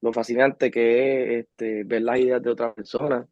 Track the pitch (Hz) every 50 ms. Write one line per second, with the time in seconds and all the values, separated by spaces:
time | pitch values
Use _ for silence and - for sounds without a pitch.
0 | - 117 113 120 113 - 120 120 131 139 131 _ - 123 117 120 117 117 117 120
1 | 131 135 135 131 127 120 120 117 113 _ _ _ 117 113 110 107 104 95 120 117
2 | 113 117 120 127 127 127 127 123 123 120 117 117 117 117 110 - 107 - - -
3 | 147 147 135 120 120 _